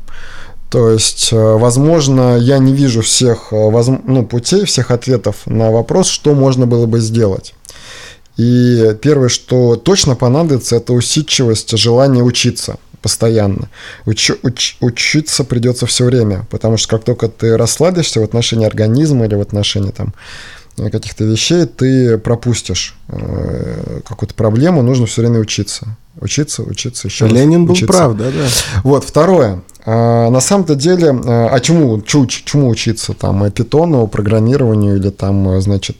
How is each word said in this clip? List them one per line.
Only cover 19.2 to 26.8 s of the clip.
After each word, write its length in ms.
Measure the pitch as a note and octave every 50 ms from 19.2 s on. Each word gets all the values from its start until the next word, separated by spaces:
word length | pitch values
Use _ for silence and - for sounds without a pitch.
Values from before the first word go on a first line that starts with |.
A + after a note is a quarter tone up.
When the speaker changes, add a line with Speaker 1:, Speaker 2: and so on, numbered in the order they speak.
| A2+
Speaker 1:
или 80 | G#2+ G#2
в 60 | G2+
отношении 500 | G2+ - G#2 G2+ G2+ - - A2+ G#2+ G2+
там, 240 | - - G#2 G#2 - - - - - - - - - - - - - -
э, 100 | A2+ G#2+
каких-то 360 | G2+ A2 - - - - A2
вещей, 420 | G#2+ A2 A2 - - E3 F3 D#3+
ты 500 | B2+ - - B2+ C3 C3 C3 B2+ A#2+ A2+
пропустишь, 800 | G#2 - A#2 A#2 A2+ - A#2+ A2+ - - - F2+ - - - - - - -
э, 920 | - - - G1+ - G1+ G1+ G1+ - B1 - - - - - - - B1+ - -
какую-то 260 | G#2+ - G#2+ - -
проблему, 480 | - A2 G#2+ G#2+ A2+ C#3+ F3 F3+ D3 A#2+
нужно 220 | B2 C3+ B2+ A#2+
всё 140 | G#2+ - - A2+
время 160 | A#2 A#2+ A2+
учиться. 560 | G#2+ G#2+ - - G2+ - - - - G#2+ A2 - - _ - -
Учиться, 420 | - G2+ - C#3 D3+ D3 - - G#2+
учиться, 460 | - G2+ -